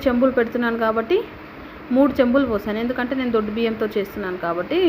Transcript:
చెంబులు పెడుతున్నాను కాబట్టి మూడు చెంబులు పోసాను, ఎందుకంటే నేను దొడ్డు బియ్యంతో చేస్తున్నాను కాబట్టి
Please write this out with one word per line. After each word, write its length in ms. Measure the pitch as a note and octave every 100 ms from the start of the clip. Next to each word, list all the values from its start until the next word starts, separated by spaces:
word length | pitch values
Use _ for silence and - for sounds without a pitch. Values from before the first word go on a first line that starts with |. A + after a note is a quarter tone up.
| C4
చెంబులు 260 | B3 C4 B3
పెడుతున్నాను 420 | A#3 A#3+ A#3+ A3+ A3
కాబట్టి 320 | A3+ A3 F#4+ - - - - - - - B3+
మూడు 160 | C#4 C4+
చెంబులు 280 | B3 C#4 B3+
పోసాను, 280 | G#3 G#3+ G#3+
ఎందుకంటే 320 | A#3+ B3 B3 C4
నేను 120 | B3 A3
దొడ్డు 160 | G#3+ G#3+
బియ్యంతో 300 | A3+ A3 A3
చేస్తున్నాను 440 | G#3+ G3 G#3 F#3+ F3+
కాబట్టి 320 | E3+ E3+ F#3 E4